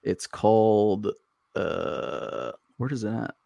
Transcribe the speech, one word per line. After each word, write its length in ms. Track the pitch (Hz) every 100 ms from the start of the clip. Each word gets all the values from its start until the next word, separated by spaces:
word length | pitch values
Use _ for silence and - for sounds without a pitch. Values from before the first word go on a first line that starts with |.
It's 260 | - 95 -
called, 840 | - 107 110 110 107 107 98 104 - _ _ _ -
uh, 960 | 85 85 87 73 - - 57 57 60 - _ -
where 140 | 123
is 120 | 139
it 100 | 107
at? 220 | 113 117 -